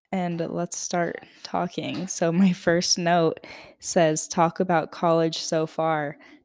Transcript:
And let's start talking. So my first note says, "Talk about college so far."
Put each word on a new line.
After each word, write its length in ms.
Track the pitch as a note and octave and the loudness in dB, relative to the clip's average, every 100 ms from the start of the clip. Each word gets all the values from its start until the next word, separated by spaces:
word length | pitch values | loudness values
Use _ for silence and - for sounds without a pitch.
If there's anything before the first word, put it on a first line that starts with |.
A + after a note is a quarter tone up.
| _ | _
And 300 | F#3+ F3 E3+ E3 | -4 -4 -4 -4
let's 280 | E3+ F3 - | -4 -6 -6
start 460 | - F3+ E3+ - - - | -4 -2 -2 -4 -14 -20
talking. 640 | - F3+ F3 - D3+ - F3+ | -6 -4 -4 -4 -6 -6 -6
So 240 | - E3+ | -2 0
my 200 | E3+ G3 | 4 4
first 460 | F3 - E3+ F3 - | 4 2 2 2 0
note 480 | E3+ F3 D#3+ - - - - _ | 2 4 2 0 -10 -20 -20 _
says, 480 | - F#3 D#3+ D#3 - | -2 2 4 2 -2
"Talk 340 | - E3+ - | 2 2 2
about 300 | F#3 E3 - | 0 2 0
college 480 | - F3 E3 E3 D#3+ | -2 2 4 2 -2
so 280 | - D#3+ D#3 | -2 -2 -2
far." 500 | - D#3+ D#3 D3 D#3 - - | -2 -2 0 -4 -8 -18 -20